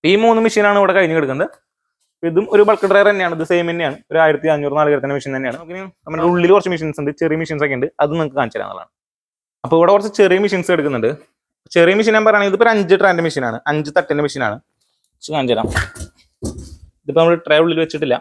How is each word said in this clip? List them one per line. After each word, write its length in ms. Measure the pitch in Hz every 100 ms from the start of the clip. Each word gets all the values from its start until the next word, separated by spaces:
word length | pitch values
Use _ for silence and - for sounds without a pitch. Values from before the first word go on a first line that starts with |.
| 165
ഈ 40 | 202
മൂന്ന് 160 | 226 226 226
മെഷീനാണ് 320 | 220 208 202
ഇവിടെ 140 | 196 190
കഴിഞ്ഞ് 180 | 170 160
കിടക്കുന്നത്. 360 | 139 131 190 - _ _ _ _ _ _ 170
ഇതും 180 | 160 220
ഒരു 100 | 208 208
ബൾക്ക് 200 | 214 196
ഡ്രയർ 160 | 196 202
തന്നെയാണ്, 240 | 196 180 165
ഇത് 60 | 165
സെയിം 180 | 175 170
തന്നെയാണ്, 260 | 170 156 147 _
ഒരു 80 | 160
ആയിരത്തി 240 | 160 147 160
അഞ്ഞൂറ് 220 | 151 143 147
നാളികേരത്തിന്റെ 380 | 147 143 139 143
മെഷീൻ 160 | 139
തന്നെയാണ്. 220 | 135 131 135
നമുക്ക് 160 | 165
ഇനി 60 | 185 190 _
നമ്മുടെ 180 | - 160 170
ഉള്ളിൽ 220 | 175 175
കുറച്ച് 180 | 196 190
മെഷീൻസ് 260 | 170 156 147
ഉണ്ട്, 100 | 143 143
ചെറിയ 180 | 165 156
മെഷീൻസ് 220 | 160 151
ഒക്കെ 100 | 147 127
ഉണ്ട്, 80 | 147 -
അത് 80 | 147
നിങ്ങൾക്ക് 220 | 165 156 135
കാണിച്ചു 180 | 120 107
തരാനുള്ളതാണ്. 320 | 101 98 - _ _ _ _ _ _ _
അപ്പൊ 120 | 127 165
ഇവിടെ 120 | 175
കുറച്ച് 160 | 202 208 -
ചെറിയ 200 | 196 185
മെഷീൻസ് 260 | 202 190 170
എടുക്കുന്നുണ്ട്. 360 | 175 147 127 113 151 _ _ _ _ _
ചെറിയ 180 | 175 170 202
മെഷീൻ 140 | 220 220
ഞാൻ 80 | 220
പറയുകയാണെങ്കിൽ 260 | 208 202
ഇതിപ്പോ 120 | 214 233
ഒരു 40 |
അഞ്ച് 200 | 214 175 190
ട്രാൻഡ് 240 | 196 175 165
മെഷീനാണ്, 320 | 147 120 113 -
അഞ്ച് 180 | 151 147 175
തട്ടിന്റെ 260 | - 147 147
മെഷീനാണ്. 300 | 139 113 110 _ _ _ _ _ _
ഇത് 100 | -
കാണിച്ചു 200 | 151 127
തരാം. 140 | 110 110 104 92 - - _ _ _ - - - - - _
ഇതിപ്പോ 160 | - 147
നമ്മൾ 160 | 165 170
ട്രേ 140 | 160 151
ഉള്ളിൽ 140 | 165 160
വെച്ചിട്ടില്ല. 340 | 160 151 147 120